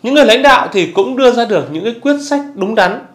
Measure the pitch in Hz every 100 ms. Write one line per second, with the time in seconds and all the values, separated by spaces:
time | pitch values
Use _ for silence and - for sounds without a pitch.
0 | 226 285 240 233 277 262 - 202 170 190
1 | 196 262 262 240 226 190 127 156 208 233
2 | 277 285 285 285 285 196 196 220 185 226
3 | -